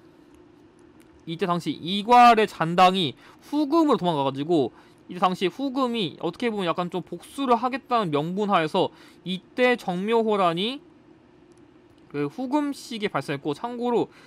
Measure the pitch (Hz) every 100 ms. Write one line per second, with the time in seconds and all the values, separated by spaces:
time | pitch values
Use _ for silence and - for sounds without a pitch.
0 | - _ _ - - _ - _ - -
1 | - - - 165 190 175 165 - 160 202
2 | 208 240 240 220 208 - 165 175 185 190
3 | 151 - - - - 294 294 330 311 226
4 | 175 151 135 135 151 170 131 - - _
5 | - 180 185 185 180 - 277 254 254 233
6 | 170 - 165 170 240 208 175 160 175 185
7 | - 175 - - 269 240 247 254 - 240
8 | 190 143 160 185 208 190 156 190 139 -
9 | - - 170 185 - - 247 247 - 180
10 | 202 233 220 208 180 165 214 277 - _
11 | _ - _ _ _ _ - _ _ _
12 | - 143 147 143 254 294 285 269 - 233
13 | 202 143 139 139 151 143 240 247 240 233
14 | 143 -